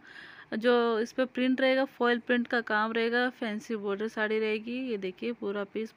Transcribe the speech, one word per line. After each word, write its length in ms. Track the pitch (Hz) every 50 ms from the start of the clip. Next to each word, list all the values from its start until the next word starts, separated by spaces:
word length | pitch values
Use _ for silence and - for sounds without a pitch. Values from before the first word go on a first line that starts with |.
| - - - - - - - - - - - 226
जो 420 | 226 247 240 240 233 233 226 214
इस 120 | 240 -
पर 140 | - - 254
प्रिंट 360 | 247 - 247 254 262 262 254
रहेगा, 240 | 262 262 262 262 269
फॉयल 340 | 262 - - 240 240 240 233
प्रिंट 280 | - - 247 240 233 -
का 140 | - 233
काम 300 | 220 - 220 214 214 226
रहेगा, 380 | 220 233 226 233 233 247 247 254
फैंसी 460 | 240 - 247 220 208 214 - - 226
बॉर्डर 320 | 208 202 208 196 196 214 226
साड़ी 320 | - 226 214 208 220 220
रहेगी। 500 | 220 214 214 220 220 233 240 254 262 254
ये 80 | 220 196
देखिए 360 | 190 185 185 - 220 240 240
पूरा 300 | - 220 202 202 208 202
पीस, 300 | 202 - 208 220 220 -